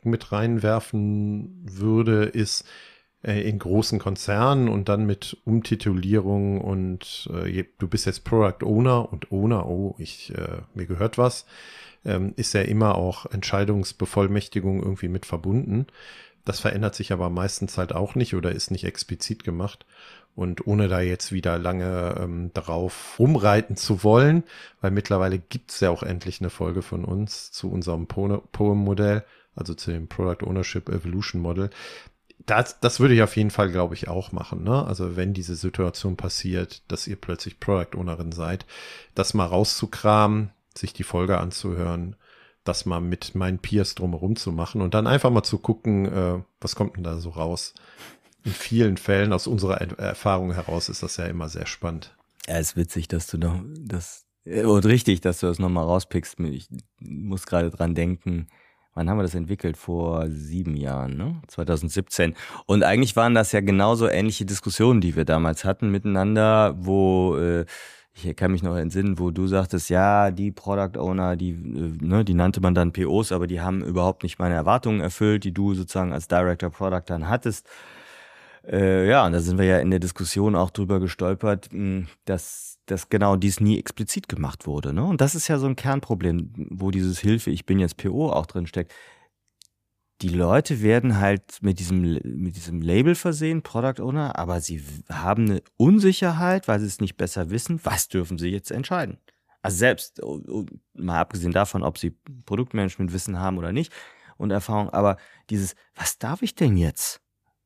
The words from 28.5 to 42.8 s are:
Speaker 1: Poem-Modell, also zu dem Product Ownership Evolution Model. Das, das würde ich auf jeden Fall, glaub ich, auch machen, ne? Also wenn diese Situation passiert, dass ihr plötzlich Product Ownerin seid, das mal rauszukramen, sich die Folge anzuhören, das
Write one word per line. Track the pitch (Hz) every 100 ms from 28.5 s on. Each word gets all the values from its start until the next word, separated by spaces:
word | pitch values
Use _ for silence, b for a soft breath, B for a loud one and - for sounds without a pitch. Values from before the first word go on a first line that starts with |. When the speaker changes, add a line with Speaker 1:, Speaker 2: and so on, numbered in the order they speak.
Speaker 1:
Poem-Modell, | - 104 104 101 98 101 107 - b b
also | - 90
zu | 80 -
dem | 82 82
Product | - 90 87 87
Ownership | 92 90 90 -
Evolution | - 85 92 - 90
Model. | 85 87 98 B B B B _ _ _ -
Das, | 110 123 -
das | 120 -
würde | 131
ich | 117
auf | 107 107
jeden | 107
Fall, | - 98
glaub | 90 87
ich, | 85 87
auch | 87 -
machen, | 92 - 90
ne? | 90 135 -
Also | 90 90
wenn | 87 92
diese | 95 87 85
Situation | 90 - 90 - 98 90
passiert, | 87 - 92 90 90 - -
dass | 90 -
ihr | 98
plötzlich | - 85 90 -
Product | - 95 85 95
Ownerin | 87 82 82
seid, | 82 82 90 - B B B B
das | - 98
mal | 107
rauszukramen, | 87 90 104 - 107 - 107 107 107 107 104 _ _
sich | - -
die | -
Folge | 92 87 92 90
anzuhören, | 87 - 95 87 87 85 87 104 b b b b
das | - 87